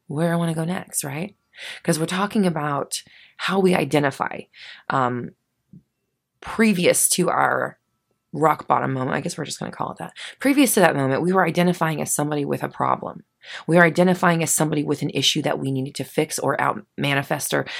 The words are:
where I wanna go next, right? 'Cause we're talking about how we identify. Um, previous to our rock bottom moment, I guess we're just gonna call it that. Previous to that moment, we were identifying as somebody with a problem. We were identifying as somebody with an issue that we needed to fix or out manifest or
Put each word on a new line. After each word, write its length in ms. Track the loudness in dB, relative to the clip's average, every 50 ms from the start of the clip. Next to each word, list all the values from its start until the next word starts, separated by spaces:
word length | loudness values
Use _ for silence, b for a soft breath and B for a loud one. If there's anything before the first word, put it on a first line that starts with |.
| _
where 260 | -8 -4 -2 0 0
I 40 | 0
wanna 180 | 0 0 -2 -2
go 100 | -2 -4
next, 400 | -4 -4 -6 -6 -6 -8 -6 -6
right? 320 | -6 -8 -8 -10 -10 -12 _ _ _ B B B B B B
'Cause 160 | B 0 0 0
we're 80 | 0
talking 400 | -2 -2 -2 -2 0 2 2 2
about 560 | 2 2 0 -2 -2 -2 -4 -4 -4 -8 -10 b b b b b b b
how 240 | b -4 -2 0 4
we 140 | 4 4 4
identify. 640 | 4 2 2 2 2 2 0 -2 -2 -6 -6 -6 -10 -14 _ B B B B B B B -2
Um, 440 | 0 0 0 0 -2 -4 -6 -10 -14 _ _ _ _ _ _ _ -20 -20 _ _ _ _ _ _ _ _ _ _ _ _
previous 720 | -14 -8 0 2 4 4 4 4 2 2 4 4 2 0
to 180 | 2 2 0 0
our 480 | 2 2 2 2 2 0 -2 -4 -8 _ _ _ _ _ _ _ _ _ _ _
rock 360 | -4 0 2 2 2 0 0 0
bottom 240 | 0 2 2 -2
moment, 240 | -2 -2 -2 -2 -2
I 40 | -2
guess 160 | -4 -4 -6
we're 80 | -6 -8
just 140 | -8 -8 -8
gonna 140 | -8 -10
call 180 | -6 -6 -6 -8
it 80 | -6 -10
that. 140 | -12 -14 B B B B B B
Previous 360 | 0 2 4 4 4 4 6
to 60 | 6
that 140 | 6 6 6
moment, 280 | 2 2 2 0 0
we 100 | 0 2
were 120 | 2 2 2
identifying 560 | 2 2 2 2 2 2 2 0 -2 -2 -4
as 140 | -4 -4 -2
somebody 300 | -2 -2 -2 -2 -2 -2
with 180 | -2 -4 -4
a 60 | -4 -8
problem. 560 | -4 -2 0 0 0 -2 -2 -10 -12 -14 -20 _ _ _ B B B B B
We 100 | 2 6
were 60 | 6
identifying 580 | 6 6 6 4 4 4 4 2 2 2 2 2
as 100 | 0 -2
somebody 320 | 0 0 0 0 0 -2 -2
with 180 | -2 -2 -2
an 80 | -4 -4
issue 320 | -2 0 0 0 0 0
that 160 | -2 -2 -2 -2
we 140 | -2 -2
needed 240 | -2 -2 -4 -6 -8
to 80 | -10 -10
fix 340 | -4 -2 -2 -2 -2 -4 -2
or 220 | -2 -2 0 2
out 260 | 0 0 -2 -4 -10 _ _
manifest 560 | -4 -2 0 0 0 0 -2 -4 -4 -2 -2
or 140 | -2 -2 -2 B B